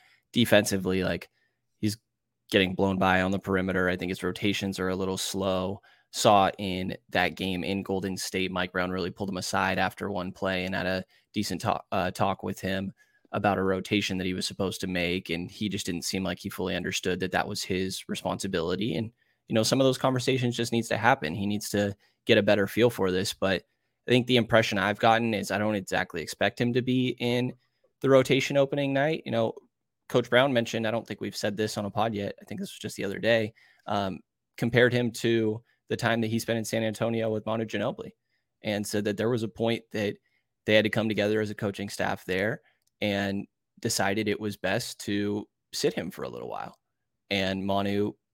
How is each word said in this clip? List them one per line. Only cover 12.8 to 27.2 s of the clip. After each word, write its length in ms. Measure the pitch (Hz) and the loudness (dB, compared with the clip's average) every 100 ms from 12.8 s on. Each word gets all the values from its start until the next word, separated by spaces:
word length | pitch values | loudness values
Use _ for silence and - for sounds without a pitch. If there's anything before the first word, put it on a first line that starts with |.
| 98 - _ _ _ | -6 -10 _ _ _
about 260 | 107 101 95 | 0 2 2
a 40 | |
rotation 540 | 95 95 - 104 - 92 | 2 0 0 0 0 -2
that 80 | |
he 80 | 92 | -2
was 140 | 92 - | -4 -6
supposed 340 | - 95 - | -4 -4 -4
to 60 | 95 | -4
make, 420 | 90 87 90 - | -2 0 -2 -4
and 220 | 85 87 | -6 -6
he 180 | - 104 | -6 -4
just 160 | 95 | -4
didn't 200 | - 87 | -4 -6
seem 180 | - 95 | -4 -2
like 160 | 92 90 | -2 -4
he 100 | 98 | -8
fully 280 | - 92 92 | -6 -4 -4
understood 440 | 92 - 95 90 | -4 -4 -2 -2
that 120 | 92 | 0
that 140 | 92 - | -2 -2
was 160 | 104 | -6
his 460 | - 92 92 90 - | -4 -2 -2 -6 -8
responsibility. 840 | 104 92 92 98 92 82 92 113 | -6 -4 -4 -2 -2 0 -2 -2
And, 160 | - 113 - _ _ - | -2 -4 -10 _ _ -2
you 60 | |
know, 100 | 110 | 2
some 160 | 110 131 | 4 4
of 40 | |
those 140 | 131 127 | 4 4
conversations 580 | 135 131 131 131 123 120 | 0 2 0 0 0 -2
just 160 | 117 | -2
needs 160 | 117 113 | -2 0
to 80 | 110 | 2
happen. 380 | 113 135 76 | 4 4 0
He 120 | 101 101 | -4 -2
needs 220 | 104 - | -4 -2
to 240 | 101 101 101 _ _ | 0 0 -4 _ _
get 140 | - 110 | 4 4
a 40 | |
better 240 | 104 104 98 | 6 4 2
feel 220 | - 120 | 4 2
for 220 | - 95 | 2 0
this, 240 | 92 98 | 0 -2
but 300 | - 98 92 - _ _ _ - | -2 0 0 -4 _ _ _ 0
I 40 | |
think 160 | 123 123 | 2 4
the 100 | 123 | 2
impression 420 | 107 113 113 101 | 6 4 4 2
I've 220 | 98 104 | 0 4
gotten 340 | 113 113 117 | 4 4 2
is 160 | 104 98 | -2 -2
I 80 | 98 | 0
don't 160 | 107 | 0
exactly 480 | 104 92 87 92 85 | -2 -2 -2 -2 -6
expect 380 | 76 - 101 - | -8 -2 -2 0
him 120 | 120 | 0
to 80 | 123 | 0
be 340 | 127 127 127 | 0 0 0
in 340 | - | -2